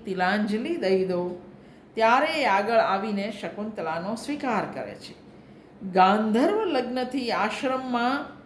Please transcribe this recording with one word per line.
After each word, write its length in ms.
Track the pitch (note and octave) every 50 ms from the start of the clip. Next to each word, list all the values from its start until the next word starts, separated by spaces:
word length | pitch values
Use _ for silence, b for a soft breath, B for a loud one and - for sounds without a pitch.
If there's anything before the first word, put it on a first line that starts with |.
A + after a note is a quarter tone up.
| -
તિલાંજલિ 720 | G#3 F3+ F3+ F3+ F#3 G3+ G#3 G#3 G3+ G#3 A3 B3+ D#4+ E4+
દઈ 300 | D4 G#3 F#3 F#3+ F#3+ F#3
દો, 460 | F3+ F3+ F3 F3+ F3+ - - - B B B B B B B B B -
ત્યારે 480 | A3+ A3 A3+ A#3+ C4+ D4+ D#4+ E4 D4+
એ 40 | C4+
આગળ 320 | G#3+ G3 G3+ G#3 A3 A#3 A3
આવીને 540 | - - F#3+ G3 G#3+ A3 G3+ G3 G3 A3+
શકુંતલાનો 840 | G#3+ - - E3 - G3+ G#3+ A3 G#3+ - E3 D#3+ D#3+ E3+ F3 G3+ A#3
સ્વીકાર 500 | A3+ - C#4+ D4 D4 C#4+ B3+ A3 F#3+ D#3 D3 -
કરે 220 | C3+ A2 G2+ G2+
છે. 300 | - - - - - - B B B B B B B B B B B G3 F#3+
ગાંધર્વ 760 | F3 F#3 F#3 G3 G3+ A3 A3 G#3+ G#3 A#3 C#4+ G4 G#4 A4 A4
લગ્નથી 680 | F4 D4 B3+ A#3+ A#3 B3+ B3+ B3+ B3 C4 C4+ A#3+ A#3
આશ્રમમાં 920 | F#3 F3 G3+ G#3+ - - C#4+ B3+ B3+ B3+ C4 B3+ B3 A#3 A#3+ B3 C#4 D4 D4 - - - -